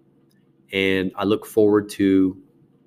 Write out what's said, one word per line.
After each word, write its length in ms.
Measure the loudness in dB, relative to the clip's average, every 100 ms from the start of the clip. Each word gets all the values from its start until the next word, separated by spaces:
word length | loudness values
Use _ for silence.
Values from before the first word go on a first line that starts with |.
| _ _ _ _ _ _ _
And 400 | -2 -2 0 -4 -4
I 80 |
look 220 | -4 -4 -2
forward 420 | 0 2 2 -2
to 460 | -2 2 2 0 -4 -18 _ _ _